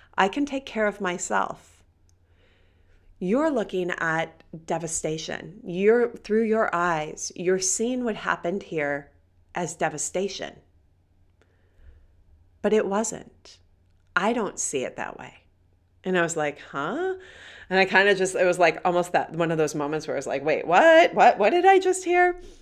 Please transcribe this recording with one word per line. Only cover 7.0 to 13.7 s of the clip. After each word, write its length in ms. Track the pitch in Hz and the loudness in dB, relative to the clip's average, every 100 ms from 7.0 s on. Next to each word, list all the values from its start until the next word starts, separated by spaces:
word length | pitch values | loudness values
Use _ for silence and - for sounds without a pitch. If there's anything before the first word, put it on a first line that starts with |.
| 151 - - - | -4 -8 -12 -6
you're 240 | 175 185 | 0 0
seeing 440 | 185 - 226 254 | 0 -2 -2 -2
what 120 | 240 202 | -4 -6
happened 480 | 185 170 175 190 | -4 -4 -2 -6
here 480 | - 160 143 143 147 _ _ _ _ | -6 -4 -2 -4 -8 _ _ _ _
as 220 | - 170 170 | -8 -6 -4
devastation. 800 | 165 147 - 185 196 - 76 - _ _ _ _ _ _ _ _ _ _ _ _ - - _ _ _ _ _ _ | -4 -4 -6 -4 -6 -8 -12 -14 _ _ _ _ _ _ _ _ _ _ _ _ -20 -20 _ _ _ _ _ _
But 120 | 208 | 0
it 140 | 214 190 | 0 2
wasn't. 720 | 196 226 - - _ - - _ | -2 -4 -6 -14 _ -20 -20 _